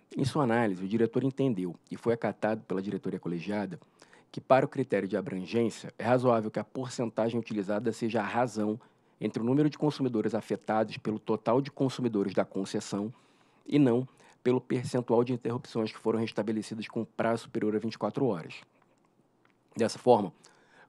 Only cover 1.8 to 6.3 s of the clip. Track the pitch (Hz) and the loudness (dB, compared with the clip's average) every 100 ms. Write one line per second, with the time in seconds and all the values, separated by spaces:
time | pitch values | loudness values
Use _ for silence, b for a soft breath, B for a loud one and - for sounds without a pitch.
1.8 | _ 90 117 113 107 - 107 110 - 95 | _ -6 -2 0 -2 -2 -2 -2 -4 -4
2.8 | 98 95 95 92 82 85 85 104 95 - | -4 -4 -4 -6 -4 -6 -4 -4 -4 -8
3.8 | - b b b _ - - 131 143 - | -16 b b b _ -14 4 6 6 -2
4.8 | 127 101 95 101 95 92 90 113 117 - | 0 0 0 -2 -4 -6 -2 0 0 -2
5.8 | - - 101 127 127 | -12 -6 2 4 4